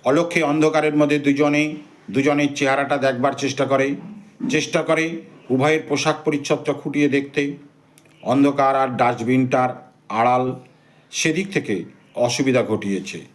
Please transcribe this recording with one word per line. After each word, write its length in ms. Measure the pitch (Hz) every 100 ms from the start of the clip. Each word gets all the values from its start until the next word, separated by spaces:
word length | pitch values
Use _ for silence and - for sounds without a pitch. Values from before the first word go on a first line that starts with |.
অলক্ষ্যে 380 | 123 151 170 175
অন্ধকারের 540 | 147 151 156 156 151 147
মধ্যে 220 | 147 147
দুজনে 580 | 139 139 147 147 151 170 - - -
দুজনের 440 | 113 135 143 143
চেহারাটা 420 | 143 135 131 139 143
দেখবার 360 | 135 123 135
চেষ্টা 320 | 127 139 127
করে, 300 | 135 135 139 139 - - - - -
চেষ্টা 320 | 151 143 160
করে 400 | - 160 160 165 - - -
উভয়ের 300 | 127 139 156 -
পোশাক 280 | 139 156 147
পরিচ্ছদটা 480 | 160 147 143 147 -
খুঁটিয়ে 360 | 139 156 143 143
দেখতে। 480 | 139 139 151 143 170 - _ _ - _ _
অন্ধকার 540 | - 131 139 139 135 135
আর 200 | 131 120
ডাস্টবিনটার 960 | 117 113 113 127 127 - 127 - - _ _
আড়াল 520 | 110 123 127 127 - - _ _ _ _
সেদিক 420 | - 160 156 196
থেকে 320 | - - 98 - - _
অসুবিধা 480 | - 120 - 135 123
ঘটিয়েছে। 580 | 104 107 101 95 - 85 73